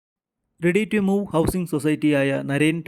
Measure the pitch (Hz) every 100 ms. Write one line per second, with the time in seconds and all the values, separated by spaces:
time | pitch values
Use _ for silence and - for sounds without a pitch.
0 | _ _ _ _ _ - 170 175 208 214
1 | 190 202 196 156 156 185 165 151 151 151
2 | 151 143 139 135 139 143 156 165